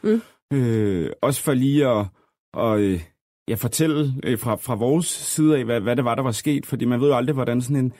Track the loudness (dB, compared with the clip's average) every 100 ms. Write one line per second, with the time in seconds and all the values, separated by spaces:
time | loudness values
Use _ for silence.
0 | 0 0 -2 _ _ 0 2 2 2 0
1 | -2 -2 -2 0 0 0 2 2 4 2
2 | -2 -8 _ _ _ -4 0 2 2 0
3 | -4 _ _ _ -6 -4 -2 0 0 0
4 | -2 -2 -2 -2 -2 -4 -4 -2 2 2
5 | 0 -6 -6 0 2 2 0 -2 0 0
6 | 0 0 -2 -2 -2 -4 -4 -4 0 2
7 | 2 2 0 -2 0 -2 0 -2 -2